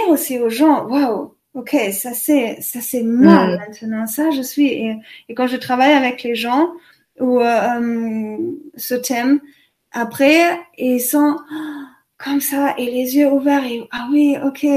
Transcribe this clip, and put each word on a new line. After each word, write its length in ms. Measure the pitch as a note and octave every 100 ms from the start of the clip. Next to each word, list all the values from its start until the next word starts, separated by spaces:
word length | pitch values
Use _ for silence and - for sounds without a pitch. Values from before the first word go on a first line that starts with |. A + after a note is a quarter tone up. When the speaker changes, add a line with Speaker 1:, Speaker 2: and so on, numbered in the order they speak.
| G4+
Speaker 1:
aussi 300 | C#4 - B3
aux 100 | A#3
gens, 360 | A3+ D#4 C4+ G#3
waouh, 480 | C4+ C4 G3+ - _ _ C4
ok, 200 | A#3+ D4 G#3
ça 220 | G3 B3
c'est, 480 | B3 - D4 A3+ -
ça 180 | - A#3+
c'est 200 | A#3 B3
moi 440 | A3+ A#3 C#4+ - F#3
Speaker 2:
Mm. 100 | F3+
Speaker 1:
maintenant, 500 | G#3 - A3 A3 A3
ça 220 | - D#4
je 140 | C#4
suis. 240 | B3+ - C#4
Et, 280 | - A3 A3 - - -
et 60 |
quand 140 | A3+ B3+
je 100 | B3
travaille 360 | - B3 C4+
avec 280 | D4 B3+ B3+
les 140 | A#3+ A3+
gens 340 | A#3 B3+ F4 E4+ _ _ _ -
ou, 200 | B3+ B3
euh, 400 | A#3 A#3 G#3 A#3+
euh, 560 | A#3 A#3 A3+ A3 G#3+ G#3+ A3+ C#4+ - B3
ce 160 | -
thème, 460 | B3 - A#3+ B3+ C#4+ - _ _ _ _
après, 680 | A#3+ A3+ - C4+ D#4+ E4+ E4+ - -
ils 220 | B3+ B3
sont 360 | A#3+ D4 D4 D#4 - D#4 D#4 D4 C#4 _ _ -
comme 220 | C#4 C#4+
ça 340 | - C#4 C#4+ -
et 80 | B3
les 320 | B3+ B3+ C4+
yeux 120 | C#4+
ouverts 360 | C#4 C#4 C#4+ B3+
et 200 | A#3 -
ah 160 | A#3+ A#3+
oui, 280 | D4 D4 C#4 C#4
ok, 200 | C#4 D4